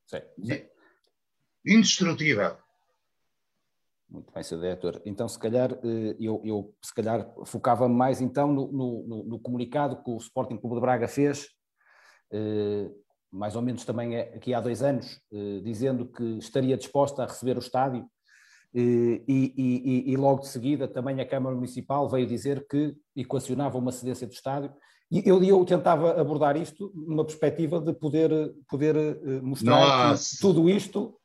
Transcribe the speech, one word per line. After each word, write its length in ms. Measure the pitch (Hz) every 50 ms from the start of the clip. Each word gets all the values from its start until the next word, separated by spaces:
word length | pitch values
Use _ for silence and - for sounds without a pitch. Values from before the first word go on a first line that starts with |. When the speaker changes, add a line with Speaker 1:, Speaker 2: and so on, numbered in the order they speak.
| _
Speaker 1:
certo, 340 | _ - - - - - -
Speaker 2:
I-, 60 | 92
Speaker 1:
certo. 240 | 110 147 - - - _ _ _ _ _ _ _ _ _ _ _ _ _ _ _ _ _ _ _
Speaker 2:
indestrutível. 920 | - 202 226 208 180 - - 180 170 156 - 151 156 131 101 98 85 - - _ _ _ _ _ _ _ _ _ _ _ _ _ _ _ _ _ _ _ _ _ _ _ _ _ _ _ _ _ _
Speaker 1:
Muito 200 | 85 82 - -
bem, 120 | _ - 80
senhor 180 | - 87 82
Diretor. 400 | 85 92 92 90 - 87 - - -
Então, 200 | 104 101 98 117
se 120 | 113 - -
calhar, 340 | - 113 113 123 127 127 127
eh, 440 | 123 - 120 113 113 110 107 - -
eu, 220 | 110 110 110 107 -
eu, 300 | 110 110 104 98 - - _ -
se 100 | - -
calhar, 400 | - 107 110 113 113 101 - - - -
focava 420 | - - 113 - 131 120 113 127 123
mais, 320 | 120 120 127 135 131 101
então, 320 | 131 123 120 143 143 143 147
no, 180 | 135 135 -
no, 320 | 139 135 131 123 120 110 -
no, 200 | 113 117 107 101
no 140 | 104 117 110
comunicado 640 | - 123 123 123 123 120 127 147 143 139 127 127 -
que 80 | 127
o 80 | 120 113
Sporting 400 | 117 - _ 131 127 127 117 107
Clube 160 | - 120 117
de 80 | 120 117
Braga 260 | 127 127 120 117 113
fez, 400 | - 139 143 143 139 143 - - _ _ _ _ _ _ _ _ _ _ _ - _ _ _ _
eh, 600 | 110 104 107 107 107 107 104 104 104 104 101 87 - - _ _ _ _ _ _
mais 260 | - 95 104 107 104
ou 60 | 117 120
menos 240 | 127 123 - -
também 280 | - 117 117 117 120 117
é, 200 | 117 - - -
aqui 180 | - - - 123
há 80 | 120
dois 220 | 107 123 117 101 123
anos, 360 | 143 139 120 - - - - _ _ 107
eh, 280 | 104 101 101 101 98 90
dizendo 400 | 110 113 101 123 135 131 120 120
que 320 | 123 - - 120 113 113
estaria 400 | 110 - - - 139 131 131 131
disposta 460 | 127 - - - 139 143 139 139 - 123
a 40 |
receber 300 | 107 - - - 127 123
o 40 | 123
estádio, 440 | 117 - - 127 131 139 127 120 107 - _ _ _ _ _ - _ _ _ _ _ _ -
eh, 500 | 123 120 120 120 120 120 120 117 - -
e, 280 | - 135 135 131 127 -
e, 260 | - 131 127 123 127 127 135 127 127 123 135
e, 20 | 127
e 40 | 135
logo 240 | 135 139 139 131 -
de 60 | -
seguida 380 | - 127 113 135 147 139 135
também 320 | 123 - 131 120 135 135 131
a 80 | 127
Câmara 280 | - 147 135 127 131 131
Municipal 520 | 123 123 123 - 131 120 - 135 143 143
veio 200 | 127 123 131 127
dizer 400 | 110 120 120 - 139 139 135 135 -
que 260 | - 143 151 151 143 - _ _ _
equacionava 600 | - 127 - - 135 127 - 127 127 143 139 123 127
uma 140 | 123 127 123
cedência 340 | - 123 127 127 127 127
do 80 | 117 -
estádio. 400 | - - 135 135 143 143 139 - - _ _ _ _ _ _
E 160 | 160 170 -
eu, 160 | 214 185 190 180
eu 200 | 185 196 190 180
tentava 540 | 175 180 170 - 185 170 147 156 170 160 170
abordar 360 | 151 143 156 147 147 143 143
isto 360 | 156 175 - - - 202 196 -
numa 300 | 165 151 165 156 151 156
perspectiva 560 | 156 - - - 147 - - 165 147 160 175
de 140 | 151 160 151
poder, 600 | - - 151 139 156 160 160 156 156 156 147 - - - _
poder, 260 | - 135 147 151 151
eh, 440 | 151 156 151 143 - - 143 131 131
mostrar 300 | 131 131 135 113 110 117
Speaker 2:
Não 120 | 127 - 139
há 320 | 139 135 127 123 120 113
Speaker 1:
que 240 | - - - - -
tudo 300 | - 196 180 156 165 170
isto 500 | 190 208 196 - - 202 - - - _ _